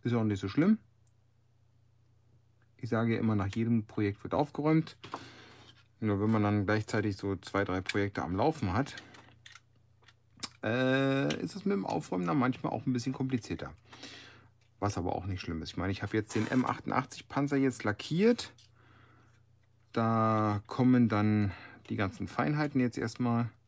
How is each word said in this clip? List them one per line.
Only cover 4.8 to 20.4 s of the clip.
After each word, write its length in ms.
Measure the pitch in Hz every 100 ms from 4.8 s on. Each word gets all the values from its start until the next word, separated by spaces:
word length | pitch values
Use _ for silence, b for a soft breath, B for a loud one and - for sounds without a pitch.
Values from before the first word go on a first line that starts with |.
| 160 - B B B B B B B B _ _
Nur 220 | 110 98
wenn 100 | 107
man 100 | 110
dann 240 | 104 104 98
gleichzeitig 520 | 107 107 113 104 95
so 180 | 98 98
zwei, 280 | - 98
drei 180 | 98 92
Projekte 420 | 95 104 101 -
am 120 | 78 92
Laufen 380 | 135 160 98
hat, 220 | 90 269 - B B B - - - _ _ _ _ - _ _ - - -
äh, 720 | 107 120 131 135 135 135 143 -
ist 140 | - 196
es 100 | 196
mit 80 |
dem 120 | 202 190
Aufräumen 420 | - - 180 175
dann 100 | 156
manchmal 340 | 127 131 -
auch 120 | - -
ein 80 |
bisschen 200 | 123 120
komplizierter. 600 | 131 131 127 - 82 78 - B B B B B B B _ _ _
Was 180 | 104 98
aber 180 | 85 -
auch 100 | 92
nicht 160 | 95
schlimm 200 | - 82
ist. 100 | 80
Ich 60 | -
meine, 140 | 92
ich 100 | 98
habe 160 | 101 110
jetzt 160 | 107 107
den 120 | 110
M 180 | 127 123
achtundachtzig 600 | - - - 135 - -
Panzer 300 | - 139 139
jetzt 260 | 135 123
lackiert. 680 | 107 104 - 160 220 240 - - - b b b b b b b _ _ _ _ _
Da 680 | - 113 113 110 110